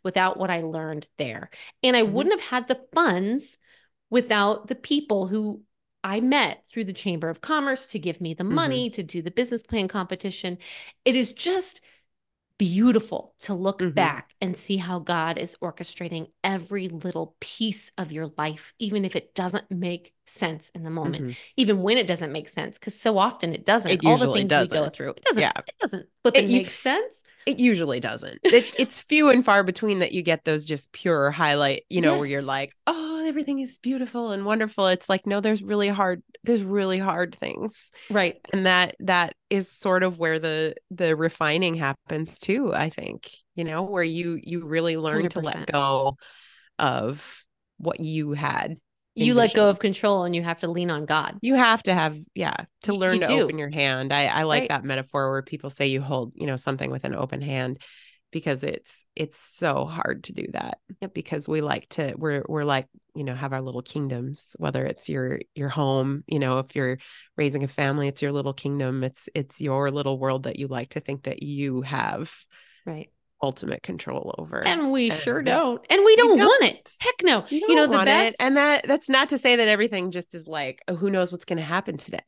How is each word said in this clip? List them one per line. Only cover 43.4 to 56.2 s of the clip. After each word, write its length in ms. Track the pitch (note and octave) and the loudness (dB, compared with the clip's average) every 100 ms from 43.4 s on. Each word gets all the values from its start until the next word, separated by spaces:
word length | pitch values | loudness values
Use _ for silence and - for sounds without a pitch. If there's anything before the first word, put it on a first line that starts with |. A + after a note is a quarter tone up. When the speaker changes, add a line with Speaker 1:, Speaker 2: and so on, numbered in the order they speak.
| _ | _
Speaker 2:
you 100 | - | -8
know, 180 | E3 D#3 | -6 -4
where 220 | F#3+ F#3+ | -4 -2
you, 340 | E3 E3 E3+ E3 | -2 -2 -4 -6
you 240 | - F3 D#3+ | -6 -8 -4
really 320 | D#3+ E3 D#3+ | 0 0 0
learn 320 | D#3 D3+ E3+ | 0 0 0
to 100 | F3 | -2
let 140 | D3+ | -4
Speaker 1:
Hundred 120 | - - | -4 -2
percent. 60 | |
Speaker 2:
go 440 | C#3+ C#3 C3+ C3+ C#3 - - - _ _ - | 2 2 2 0 -4 -12 -20 -20 _ _ 0
of 640 | C#3+ B2+ A2+ D3 - - - _ _ - | 2 2 -2 -6 -12 -16 -20 _ _ -8
what 220 | E3 - | -6 -4
you 320 | D#3+ D#3 D3 | -4 -4 -4
had 440 | D3 C#3 - - E3 _ _ _ | -2 -2 -2 -4 -8 _ _ _
Speaker 1:
You 200 | - A#3 | 0 4
let 180 | A#3+ A3+ | 6 6
go 80 | A3 | 6
Speaker 2:
envisioned. 80 | G#3 | 6
Speaker 1:
of 80 | G3 | 6
control 440 | G#3 F#3 G#3 G3 | 0 0 2 2
and 100 | F3 | 0
you 80 | E3+ | -2
have 180 | E3+ E3+ | -2 -4
to 80 | E3+ | -4
lean 220 | E3+ F3 | -2 -2
on 140 | D3+ D3+ | -2 0
God. 320 | D3+ - G3+ | 0 0 -2
Speaker 2:
You 120 | A#3 | 2
have 280 | C4+ A#3 A3+ | 4 6 4
to 100 | - | 2
have, 220 | F3+ D#3 D3+ - | 2 2 -2 -10
yeah, 200 | - D#3+ - - _ | -6 -4 -4 -10 _
to 100 | - | -4
Speaker 1:
Y-, 60 | G3+ | 0
Speaker 2:
learn 160 | F#3 | 2
Speaker 1:
you 60 | F#3 | 2
Speaker 2:
to 60 | F3 | 2
Speaker 1:
do. 160 | C4+ | 2
Speaker 2:
open 140 | F3 D#3 | 2 -2
your 120 | C#3+ | -4
hand. 420 | D3+ C#3 C3 C3+ | 0 2 2 0
I, 140 | C#3+ C#3 | 2 2
I 160 | - | 2
like 180 | D#3+ D3 | 2 2
Speaker 1:
Right. 60 | B3+ | 0
Speaker 2:
that 140 | C#3+ | -2
metaphor 460 | A#2 C3 C3 C#3+ C3+ | -2 -6 -4 -2 0
where 120 | C3+ | -2
people 280 | C3 D3+ C#3+ | -4 -10 -8
say 160 | - C#3 | -2 0
you 120 | C3+ | 0
hold, 320 | C#3 C3+ | -2 -4